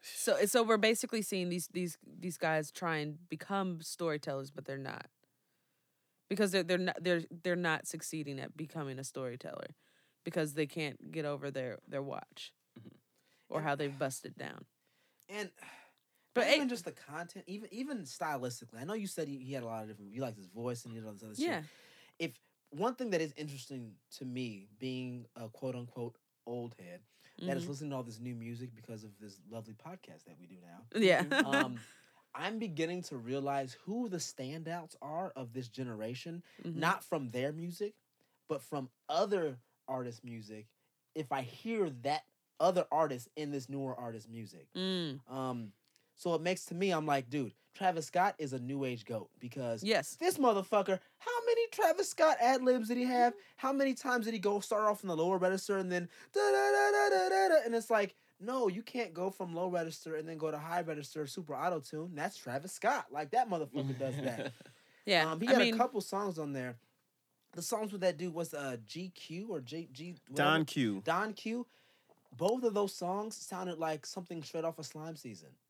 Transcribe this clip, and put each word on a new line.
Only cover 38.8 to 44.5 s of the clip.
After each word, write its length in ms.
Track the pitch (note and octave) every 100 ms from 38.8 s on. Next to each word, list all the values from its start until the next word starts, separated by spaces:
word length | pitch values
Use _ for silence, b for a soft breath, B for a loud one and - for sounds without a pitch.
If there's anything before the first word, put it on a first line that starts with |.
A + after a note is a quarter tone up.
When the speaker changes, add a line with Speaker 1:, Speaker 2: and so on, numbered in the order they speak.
| B2+ _ -
Speaker 3:
other 480 | D#3 G3+ G3 D#3 B2+ _ _ -
artists' 340 | C3 B2 A#2
music. 440 | B2 A#2 G#2 G#2+ G#2 _ _ _ _ D#3
If 160 | C#3+
I 80 | C#3
hear 480 | B2 - A3 A3+ F3 B2
that 180 | C3 D3+ - _ _ _
other 240 | E3+ F3+ D#3+
artist 380 | D3 D#3 B2 A#2+ -
in 140 | D3+
this 200 | C#3+ B2
newer 280 | C#3 C3+ A#2
artist' 300 | A#2+ A2+ A2+
music. 380 | A#2 G#2+